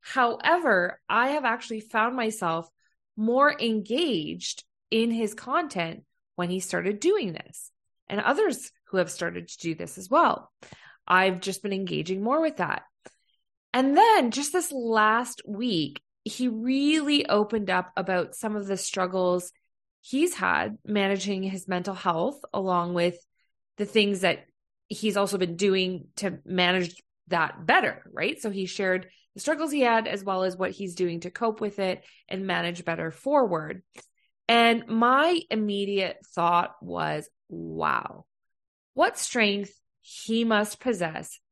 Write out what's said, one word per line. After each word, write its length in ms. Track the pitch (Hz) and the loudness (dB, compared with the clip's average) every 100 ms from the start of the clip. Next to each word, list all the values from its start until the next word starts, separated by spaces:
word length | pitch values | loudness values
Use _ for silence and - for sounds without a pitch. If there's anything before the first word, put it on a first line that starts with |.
However, 1000 | - 269 240 - 277 349 311 190 175 - - | -4 0 2 2 2 4 4 4 2 -4 -2
I 220 | 214 254 | 2 2
have 140 | 294 262 | 0 0
actually 360 | 233 - 220 | -2 -6 -10
found 340 | 214 226 226 254 | -4 0 0 0
myself 540 | 220 220 175 165 170 _ _ _ _ - | -2 -2 -2 -2 -6 _ _ _ _ -4
more 380 | 220 247 285 - | 0 4 4 4
engaged 1040 | 226 220 185 247 339 190 151 175 - - - _ _ | 0 -2 0 0 0 0 -4 -8 -8 -10 -14 _ _
in 220 | 226 233 | 0 2
his 220 | 226 214 | 0 -2
content 720 | 220 - 302 320 185 165 165 _ _ _ - | -4 -2 -2 -2 -4 -4 -6 _ _ _ -6
when 140 | 175 | -4
he 120 | 185 | -4
started 380 | - 175 175 208 | -2 -2 -2 0
doing 340 | 320 415 220 | 2 2 0
this, 380 | 156 - - - _ _ _ _ | -8 -14 -18 -20 _ _ _ _
and 120 | 202 | -2
others 520 | - 285 427 254 - _ _ | 0 2 0 -2 -12 _ _
who 120 | 190 | -2
have 140 | 175 | -2
started 380 | - 170 175 170 | -4 -6 -6 -14
to 80 | - | -10
do 180 | 170 160 | -8 -6
this 220 | 175 - | -8 -12
as 120 | 185 | -2
well. 420 | 285 285 - - _ - - - - - | 2 2 0 -8 _ -20 -20 -20 -20 2
I've 360 | 185 190 180 | 4 4 0
just 200 | 196 185 | -6 -6
been 120 | 202 | -6
engaging 500 | 190 185 151 156 190 | -4 -4 -4 -4 -4
more 180 | 214 294 | 0 0
with 160 | 320 - | 0 -2
that. 260 | 170 - - _ - _ _ _ _ _ _ | -4 -4 -8 _ -20 _ _ _ _ _ _
And 220 | 247 269 294 | 0 4 6
then 360 | 453 427 247 | 8 8 4
just 220 | 240 285 | -2 -2
this 180 | 370 339 | -2 -2
last 720 | 277 233 220 214 226 240 - - | -6 0 4 4 2 -2 -10 -10
week, 560 | 208 247 175 143 147 _ _ | -4 -2 0 -2 -6 _ _
he 240 | 214 - 247 | -12 -2 -2
really 800 | 220 240 269 285 311 294 294 - | 0 0 2 4 2 4 2 4
opened 420 | 208 208 226 190 | 2 2 0 0
up 220 | 185 185 - | 0 0 -4
about 400 | 185 180 160 - | 0 0 -2 -6
some 200 | 220 214 | -6 -4
of 120 | 196 | -4
the 100 | 190 | -4
struggles 760 | - 196 180 185 180 180 175 _ _ _ _ _ | -4 -2 -2 2 2 2 -2 _ _ _ _ _
he's 320 | - 262 349 | -6 0 0
had 440 | - 185 73 214 214 - | 2 2 2 0 -6 -2
managing 580 | 208 196 196 190 190 | 0 2 0 -2 -4
his 240 | 190 190 185 | -4 -6 -4
mental 260 | 180 180 | -4 -4
health, 460 | 185 190 165 208 285 - | -2 -2 0 -2 -4 -8
along 400 | 202 190 180 175 | -4 0 0 0
with 240 | 175 175 175 _ _ _ _ _ - | 0 0 -2 _ _ _ _ _ -8
the 80 | 202 | 0
things 360 | 220 202 196 | 2 2 2
that 240 | 185 - - _ _ _ _ | 0 -2 -8 _ _ _ _
he's 300 | 208 214 202 | -4 0 0
also 200 | 196 196 | 0 0
been 180 | 180 170 | -2 0
doing 520 | 202 190 185 180 - - | 2 2 0 -4 -10 -6
to 220 | 196 - - | -6 -6 -4
manage 560 | 185 180 185 175 - _ _ _ | 2 2 2 -2 -8 _ _ _
that 380 | 175 156 - 160 | 0 0 -2 2
better, 380 | 349 226 - - | 4 4 -4 -12
right? 300 | - 185 330 | -4 -4 -2
So 80 | 220 | -6
he 160 | 196 185 | -4 -6
shared 420 | - 190 185 180 _ _ - | -2 0 0 -2 _ _ -8
the 40 | |
struggles 320 | - 302 320 | -4 -2 0
he 100 | 285 | 2
had 260 | 247 226 220 | 4 4 0
as 160 | 202 | -6
well 200 | 196 185 | -4 -2
as 140 | 185 180 | -2 -2
what 140 | 185 | -6
he's 240 | 190 196 175 | -4 -10 -2
doing 240 | 180 170 | -2 -2
to 80 | 175 | -8
cope 320 | - 233 220 | -4 -4 -2
with 160 | 208 202 | -6 -2
it 260 | 190 180 - _ _ | -4 -4 -10 _ _
and 200 | 190 190 | -8 -2
manage 360 | 170 170 170 | -2 -2 -4
better 280 | 170 165 165 | -6 -4 -6
forward. 720 | 156 269 294 226 165 156 185 _ - - _ _ _ - | -6 0 2 2 0 -4 -12 _ -20 -20 _ _ _ 2
And 400 | 233 233 233 - | 6 6 4 0
my 520 | 226 240 269 320 349 - | 2 4 6 4 2 -2
immediate 680 | 220 208 202 202 202 185 - - | -2 0 -2 0 0 -2 -6 -10
thought 420 | - 170 175 - - | 0 4 4 2 -8
was, 480 | 175 175 156 151 151 _ _ | -8 -2 -2 -2 -8 _ _
"Wow, 800 | 85 82 80 - 64 - - - _ _ _ _ _ _ 254 | -12 -8 -2 0 0 -4 -16 -20 _ _ _ _ _ _ 0
what 240 | 370 - | 0 0
strength 520 | - 247 208 202 196 _ _ _ | -6 0 2 0 -6 _ _ _
he 420 | - - - 226 | -20 -14 -2 0
must 360 | 233 214 214 - | 4 2 2 -4
possess 600 | - 202 165 160 - - _ | -4 -2 -2 -4 -12 -18 _